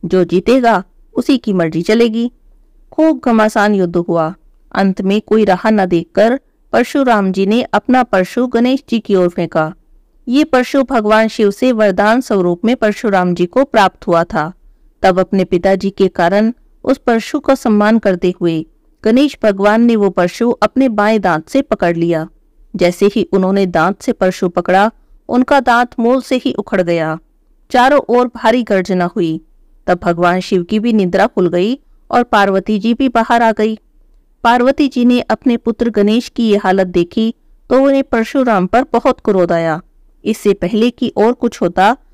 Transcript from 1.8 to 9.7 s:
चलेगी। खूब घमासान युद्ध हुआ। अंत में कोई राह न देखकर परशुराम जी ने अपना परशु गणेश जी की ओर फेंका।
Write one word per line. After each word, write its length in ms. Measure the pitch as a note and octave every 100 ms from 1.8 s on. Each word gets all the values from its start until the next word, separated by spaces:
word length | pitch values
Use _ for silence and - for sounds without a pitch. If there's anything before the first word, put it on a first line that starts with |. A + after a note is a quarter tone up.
चलेगी। 480 | F3 A#3 A#3 A3+ A#3+ - _ _ _ _ _
खूब 280 | - D#4+ C4
घमासान 500 | B3+ A3 G#3+ A3 G#3
युद्ध 220 | G3+ F3 E3+
हुआ। 380 | F3 E3+ D#3+ - _ _ _
अंत 300 | F#3+ G3 F#3+
में 180 | F#3+ G#3+
कोई 240 | - G#3+
राह 260 | G3+ F#3 A3
न 160 | G#3+ F#3
देखकर 540 | E3+ - F#3+ A3 C4+ - _ _
परशुराम 600 | A3+ B3 C#4+ B3+ G#3+ F#3+
जी 140 | F#3 G3
ने 160 | A#3
अपना 400 | - G#3 - B3+
परशु 440 | A#3+ F#3 F3+ A#3+ B3
गणेश 380 | A#3 B3 C4+ -
जी 100 | A3+
की 160 | -
ओर 140 | F#3+ F3
फेंका। 460 | F3 E3 E3 D#3